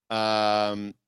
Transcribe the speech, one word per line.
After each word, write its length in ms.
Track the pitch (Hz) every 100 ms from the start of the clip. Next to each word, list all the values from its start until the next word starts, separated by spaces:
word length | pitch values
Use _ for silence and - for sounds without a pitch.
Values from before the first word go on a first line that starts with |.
| -
Um, 840 | 110 110 107 107 104 104 104 104 -